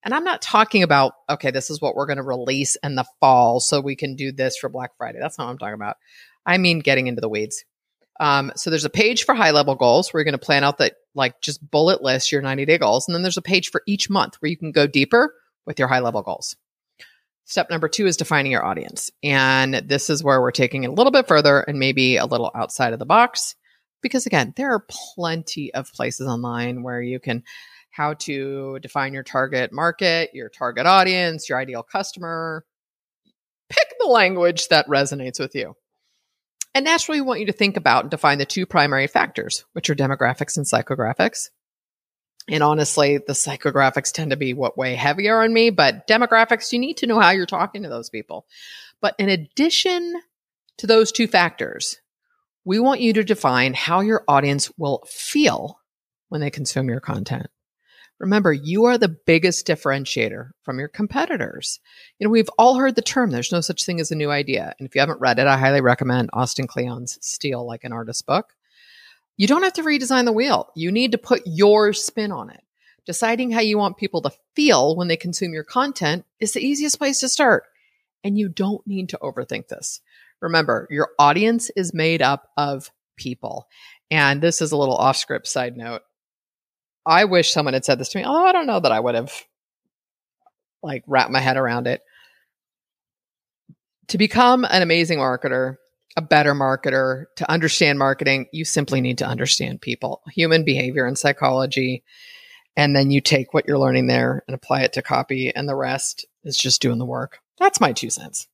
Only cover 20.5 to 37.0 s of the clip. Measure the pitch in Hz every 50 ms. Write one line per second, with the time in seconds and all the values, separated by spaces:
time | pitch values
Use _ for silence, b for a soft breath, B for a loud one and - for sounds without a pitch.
20.5 | - - 127 120 - 135 131 123 - 202 247 277 247 277 254 - 160 151 143 147
21.5 | 143 139 - - 143 139 131 135 131 131 131 127 127 87 - 123 - 117 117 -
22.5 | - 117 110 - - - 131 117 113 - 110 135 170 220 240 247 - - - -
23.5 | - _ _ _ _ _ _ _ _ _ - 254 - 262 240 240 196 156 127 117
24.5 | - - 277 277 240 208 - _ - - - - - - 175 165 165 165 160 -
25.5 | - 151 143 135 - 131 135 - _ - 123 120 123 - 131 135 120 117 123 -
26.5 | 120 120 120 123 123 127 120 127 123 120 123 120 127 131 _ 131 - 240 B B
27.5 | B B B B B B B B _ - 147 151 156 151 - - 147 135 135 139
28.5 | 139 139 135 135 135 135 - - - 147 135 135 139 135 127 - - 135 135 131
29.5 | 135 127 127 - - 139 160 170 165 - 190 175 165 165 165 - _ 135 120 107
30.5 | _ - 135 120 117 120 135 170 190 190 185 185 185 185 180 170 160 156 - -
31.5 | 139 127 131 131 127 117 117 _ - 196 196 - - 185 175 165 165 160 165 160
32.5 | 160 160 160 _ _ _ _ _ _ _ _ _ _ _ _ _ _ _ _ _
33.5 | _ _ _ _ - - 622 - - 494 494 381 247 226 196 180 190 180 262 180
34.5 | 170 165 - - 165 151 147 - 147 139 139 135 143 143 127 131 123 - 139 135
35.5 | _ 139 113 - - _ _ _ _ _ _ _ _ _ _ _ _ _ _ _
36.5 | _ _ - _ _ 269 269 320 330 330